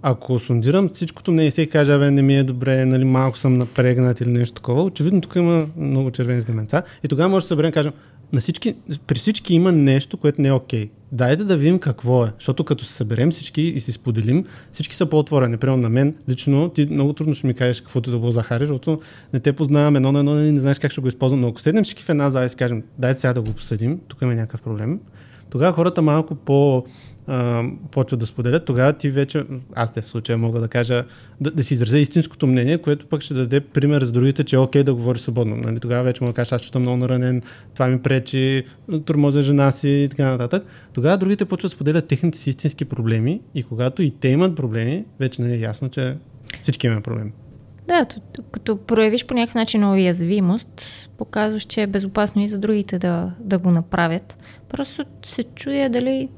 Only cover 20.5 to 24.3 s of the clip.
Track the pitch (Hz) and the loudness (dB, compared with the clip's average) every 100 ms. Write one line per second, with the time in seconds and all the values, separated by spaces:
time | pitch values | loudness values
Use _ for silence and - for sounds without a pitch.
20.5 | 147 135 139 143 - 127 117 131 135 123 | 2 2 0 -2 -2 -4 0 0 2 0
21.5 | - 151 208 202 - - 151 143 131 127 | 0 0 2 0 -4 -2 0 2 0 -2
22.5 | - 123 113 - - 127 131 127 123 110 | -2 -2 -2 -8 -4 -2 0 0 0 -4
23.5 | 104 - 110 117 175 - - 127 | -6 -6 -4 -2 -4 -10 -4 -2